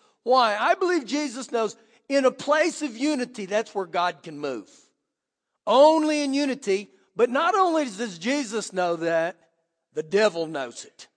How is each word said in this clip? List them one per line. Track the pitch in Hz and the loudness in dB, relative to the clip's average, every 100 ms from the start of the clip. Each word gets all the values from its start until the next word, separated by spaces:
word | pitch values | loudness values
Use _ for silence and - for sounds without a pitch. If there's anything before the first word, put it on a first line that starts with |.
| _ _ | _ _
Why? | 226 262 226 208 | 0 4 4 2
I | 262 381 | 0 0
believe | 370 349 226 | 0 -2 -2
Jesus | 285 294 233 254 | -4 -4 -8 -6
knows | 233 220 - _ _ - | -4 -4 -6 _ _ -2
in | 277 262 | 0 2
a | |
place | - - 302 339 - | 0 0 2 2 -2
of | 294 220 | -8 -4
unity, | 285 294 247 - 185 | -2 -2 -4 -8 -4
that's | 208 220 202 | -4 -4 -6
where | 180 | -6
God | 175 175 165 | -2 -2 -4
can | 165 147 | -12 -8
move. | 147 123 92 - _ _ _ _ _ _ _ _ - | -6 -6 -10 -20 _ _ _ _ _ _ _ _ 2
Only | 240 302 320 302 302 | 6 8 6 2 0
in | 285 | 0
unity. | 269 285 247 - 196 208 _ _ - | 0 -2 -2 -2 -4 -4 _ _ -2
But | 240 | 0
not | 254 339 370 | 2 0 2
only | 370 320 269 | 2 2 -2
does | 190 233 170 | -4 -8 -6
Jesus | 190 285 240 220 - | -2 -2 -2 -6 -6
know | 185 180 170 | -4 -2 -2
that, | 165 165 165 - _ _ _ _ _ | 0 0 -2 -6 _ _ _ _ _
the | 151 | -10
devil | 156 196 214 170 160 | -2 2 2 2 -4
knows | 151 123 117 - | -6 -8 -10 -18
it. | - - | -20 -20